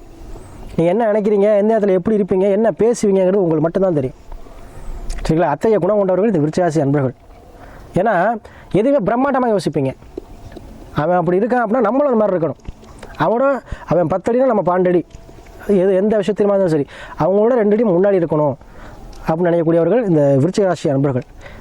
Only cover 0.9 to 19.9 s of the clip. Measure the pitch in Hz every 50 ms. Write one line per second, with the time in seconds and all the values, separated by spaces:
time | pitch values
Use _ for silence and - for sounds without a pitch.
0.9 | 185 233 240 214 208 214 196 220 208 196 196 214 214 202 208 220 226 220 202 202
1.9 | 185 185 175 226 220 196 202 - 202 185 190 202 190 208 226 220 151 - 202 233
2.9 | 233 - - 202 190 190 185 180 190 208 185 165 160 156 156 165 - 196 190 185
3.9 | 165 147 131 127 - - - - - - - - - - - - - - - -
4.9 | - - - - - - - - 160 165 175 151 143 - - 226 214 185 165 190
5.9 | 214 208 196 185 185 175 208 240 196 156 143 156 - 185 180 165 147 160 139 139
6.9 | 139 147 131 123 - - - - - - - - - - - - - - - -
7.9 | - - 196 233 202 170 180 220 240 214 - - - - - - - 180 214 277
8.9 | 277 285 185 196 233 240 269 285 262 262 247 233 214 185 - 165 139 156 135 131
9.9 | - - - - - - - - - - - - - - - - - - - -
10.9 | - 147 147 170 180 180 165 170 175 190 226 226 240 247 233 196 226 269 226 196
11.9 | 240 277 294 269 240 220 214 202 185 165 165 147 - - - - - - - -
12.9 | - - - - - - 151 180 214 240 269 277 269 233 - - - - - -
13.9 | 156 175 175 143 185 185 - 233 233 247 269 262 220 202 160 180 180 185 180 180
14.9 | 180 170 - - - - - - - - - - - - - - 202 185 180 202
15.9 | 190 185 202 214 220 214 175 208 202 - 208 202 202 196 190 170 156 151 135 -
16.9 | - - - - - - 151 175 190 208 214 233 262 240 202 208 202 220 247 208
17.9 | 170 175 196 202 196 180 165 147 165 151 151 143 - - - - - - - -
18.9 | - - - - - - - - 160 165 180 170 170 170 160 165 165 170 165 170